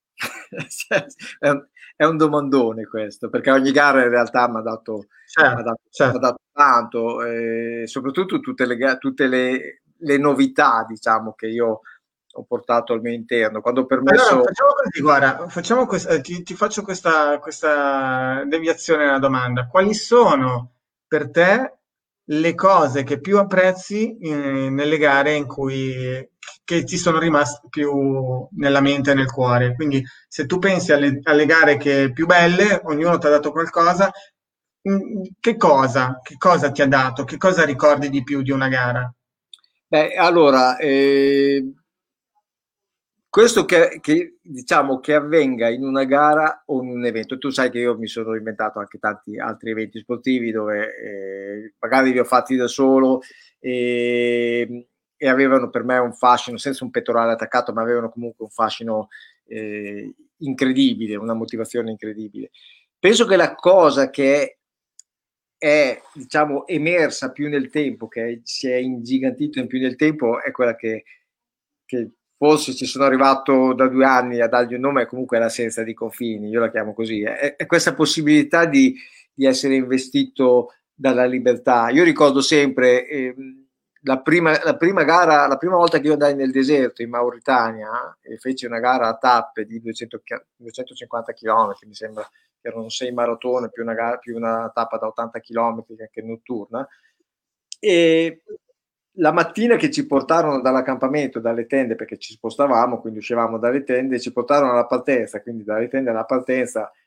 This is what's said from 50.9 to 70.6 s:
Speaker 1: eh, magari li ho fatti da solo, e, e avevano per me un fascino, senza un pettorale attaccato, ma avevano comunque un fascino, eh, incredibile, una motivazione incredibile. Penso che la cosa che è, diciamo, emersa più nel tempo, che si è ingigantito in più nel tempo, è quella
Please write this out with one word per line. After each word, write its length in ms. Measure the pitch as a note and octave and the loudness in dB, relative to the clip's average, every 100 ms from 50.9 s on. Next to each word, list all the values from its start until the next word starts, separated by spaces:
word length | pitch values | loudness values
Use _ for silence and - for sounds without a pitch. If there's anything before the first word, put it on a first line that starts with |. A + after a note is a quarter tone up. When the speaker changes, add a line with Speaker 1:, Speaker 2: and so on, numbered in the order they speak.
| - | -10
Speaker 1:
eh, 760 | G#2+ G2 G2 G2 G2 G#2 A2 - | -14 -12 -12 -12 -12 -14 -16 -10
magari 340 | A#2 C3 C3 | -2 0 2
li 60 | B2 | 0
ho 60 | |
fatti 320 | A#2 B2 B2 C3 | 0 0 0 -2
da 100 | B2 | -2
solo, 540 | - C3+ C3 C3 C3 - - _ _ | 0 4 4 4 0 -4 -20 _ _
e, 1300 | B2+ B2+ B2 A#2+ A#2+ A#2+ A#2+ A#2+ A#2+ A#2+ A#2 A#2+ - _ _ - | -6 -4 -2 -2 0 0 0 0 0 -2 -4 -8 -16 _ _ -4
e 120 | C3 | 0
avevano 400 | C3 C3+ C3 A#2+ | 2 4 2 0
per 140 | A#2+ | -6
me 160 | A#2+ B2+ | -2 0
un 140 | A#2+ | -2
fascino, 440 | - B2 A#2+ - A#2 | 0 2 2 0 -8
senza 260 | C#3+ C3 | -8 -8
un 60 | C3 | -6
pettorale 440 | A#2+ A#2 A#2 A#2 | -6 -2 0 0
attaccato, 380 | A2+ A2 B2 - | -2 -2 -4 -2
ma 120 | A2+ | -4
avevano 260 | A#2 A#2+ A2+ | -2 -2 -4
comunque 360 | A#2+ A#2 - G#2+ | -8 -12 -12 -10
un 40 | |
fascino, 580 | - A2 - A2+ A2 G#2 - - _ - | -4 -4 -4 -6 -6 -8 -16 -20 _ -16
eh, 640 | A2 G#2+ G#2 G2+ G2+ G#2+ - _ - | -12 -10 -10 -12 -12 -14 -18 _ -14
incredibile, 800 | C#3 B2+ C3 C3 C3+ G#2+ A2 G#2 | -10 -6 -4 0 0 -2 -8 -8
una 200 | A2+ A2+ | -8 -8
motivazione 560 | A2+ A2+ A2 A#2+ A2+ | -8 -10 -10 -8 -8
incredibile. 580 | G#2+ G#2+ G#2+ G#2+ G#2+ G#2+ _ _ _ _ _ | -10 -12 -14 -14 -16 -18 _ _ _ _ _
Penso 280 | F#3 A3+ A3 | 2 2 4
che 80 | F#3 | 2
la 180 | D#3 | 2
cosa 560 | - F3 F#3+ D#3 C3 C3 | 0 4 6 6 4 -2
che 480 | - C3+ C#3+ C3+ - _ _ _ _ _ _ _ _ _ - | 0 2 2 0 -8 _ _ _ _ _ _ _ _ _ -4
è, 460 | D3+ D3+ C3+ A2 - | 2 4 2 -2 -12
diciamo, 520 | D3 B2+ D3+ D3+ C#3 - | -20 -4 0 0 -2 -4
emersa 640 | D#3 D#3 F3 D3 - C3 | -4 0 2 0 -2 -10
più 160 | - D3 | -8 -4
nel 220 | C#3+ C3 | -4 -4
tempo, 380 | D3+ C#3 A2 A2 | -4 -4 -6 -12
che 340 | A#2 A#2 A#2 | -8 -8 -8
si 240 | - - C3 | -12 -8 -4
è 60 | B2+ | -2
ingigantito 840 | B2+ B2 A#2 C3 C3 A#2+ D3 C#3 | -4 -8 -4 -2 -2 -4 -6 -6
in 80 | B2 | -6
più 120 | B2+ | -4
nel 160 | C3 B2+ | -4 0
tempo, 460 | D#3 D3+ A#2+ A#2 | 0 0 -2 -2
è 80 | - | -4
quella 260 | - | -2